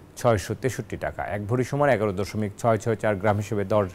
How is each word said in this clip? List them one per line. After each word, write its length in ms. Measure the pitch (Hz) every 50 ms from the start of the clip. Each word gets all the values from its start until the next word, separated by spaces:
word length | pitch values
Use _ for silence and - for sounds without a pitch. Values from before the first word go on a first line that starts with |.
| - - -
ছয়শো 380 | - - 120 113 95 - - 104
তেষট্টি 420 | - - 127 - - 107 - 98
টাকা। 260 | 85 - 73 - 76 69
এক 220 | - 98 104 101
ভরি 180 | 98 127 127 117
সমান 240 | - 139 143 147 143
এগারো 240 | 120 98 107 104
দশমিক 400 | 92 98 98 - - 107 107 98 104 -
ছয় 200 | - 120 110 107
ছয় 180 | - 117 110
চার 180 | - - 107 104
গ্রাম 220 | 92 101 107 101
হিসেবে 280 | 107 104 - 110 101 98
দর 240 | 98 110 104 101 92